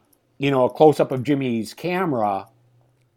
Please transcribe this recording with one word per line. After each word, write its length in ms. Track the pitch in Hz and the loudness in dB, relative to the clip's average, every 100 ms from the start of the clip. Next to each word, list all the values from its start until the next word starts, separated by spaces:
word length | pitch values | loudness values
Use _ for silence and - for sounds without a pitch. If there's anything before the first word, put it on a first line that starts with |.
| _ _ _ - | _ _ _ -6
you 100 | 139 | -2
know, 140 | 135 123 | 2 0
a 40 | |
close-up 400 | - 156 143 143 | 4 4 4 0
of 100 | 131 | -4
Jimmy's 520 | 120 139 131 117 104 - | -2 -2 -2 -4 -6 -8
camera 720 | 165 180 180 123 104 98 98 _ _ _ _ _ _ | -6 -4 -2 -2 -2 -4 -10 _ _ _ _ _ _